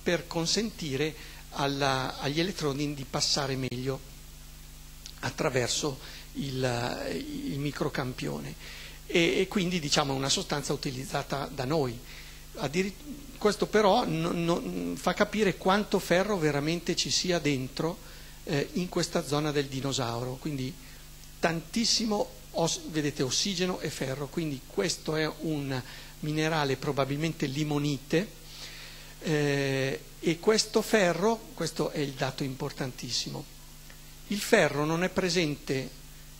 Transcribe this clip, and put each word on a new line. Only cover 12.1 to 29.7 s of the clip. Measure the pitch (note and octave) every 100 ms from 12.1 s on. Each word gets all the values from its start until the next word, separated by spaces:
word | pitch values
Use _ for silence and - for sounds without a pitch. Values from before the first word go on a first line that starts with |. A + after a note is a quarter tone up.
| - - - - -
Addirit-, | C#3 D#3+ G3 - - - - -
questo | G#3+ - F3
però | G#3+ G#3 G#3+ F3
no, | D#3+ E3
no, | F#3 E3+ F3 F#3 F3+ F3 E3+
fa | -
capire | F3 G3+ G#3 G3+ -
quanto | F#3+ G3+ G3+ F#3+
ferro | - F3+ G3 G3+
veramente | D3+ C#3+ D3 E3+ - E3
ci | D3
sia | - F3 F3
dentro, | D3 C3+ B2+ - D#3+ F3+ - - - -
eh, | - C#3+ D3
in | - F3+
questa | F3+ D#3+ F3 D3
zona | D3 D3+
del | C#3+ C3+
dinosauro, | C3+ C3+ C3 A#2 A#2 B2+ B2+
quindi | D#3+ C#3 B2+ - - - - - - -
tantissimo | E3+ E3 - A3+ A#3 - A3 G#3 - - -
os-, | - E3 - D4
vedete, | D#3 D3 C#3+
ossigeno | C3 - G3+ F3 F#3 F#3
e | E3
ferro, | - C3+ C3+ C#3+
quindi | - D#3+ C3 -
questo | - F#3 - - D#3
è | D#3 -
un | A3+ D3+ C#3 B2+ B2 - - -
minerale | D3+ D3+ D#3 D#3+ C#3 C3
probabilmente | D3 C3+ C3+ C#3+ D#3+ D3+ C#3+
limonite, | C3+ D3+ D3 D3 C3+ - D#3+ G#3+ - - - - - - - - -
eh, | F#3+ D3 D3 C#3+ C#3